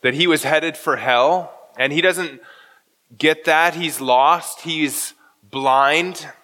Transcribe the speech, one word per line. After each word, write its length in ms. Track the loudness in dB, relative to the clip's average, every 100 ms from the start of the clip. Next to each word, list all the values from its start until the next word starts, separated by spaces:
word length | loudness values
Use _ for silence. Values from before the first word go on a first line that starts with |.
that 100 | 0
he 140 | 0 2
was 160 | 2
headed 340 | 2 0 0 -6
for 200 | -4 -2
hell. 600 | 0 2 4 0 -4 -16 -20 -4
And 160 | -2
he 80 | 0
doesn't 400 | 0 0 -6 -10 -20 -20 -20 _ _ _ _ -2
get 300 | 0 0 2
that. 280 | 2 2
He's 280 | 0 -8 -6
lost. 580 | 0 2 4 2 -2 -12
He's 540 | -8 -4 -4 -4 -10 -14 _ _ _
blind. 800 | -4 0 2 2 0 -2 -8 -16 -20